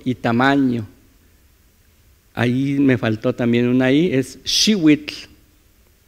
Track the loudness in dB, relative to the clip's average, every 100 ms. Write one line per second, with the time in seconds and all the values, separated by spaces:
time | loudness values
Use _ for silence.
0 | -6 -4 -2 0 2 2 0 -2 -8 -16
1 | _ _ _ _ _ _ _ _ _ _
2 | _ _ _ -4 -2 -2 -2 0 2 2
3 | 0 -2 -4 -2 0 0 2 2 2 2
4 | 2 0 -4 -8 -6 -2 0 2 4 2
5 | 0 -16 -20 -20 _ _ _ _ _ _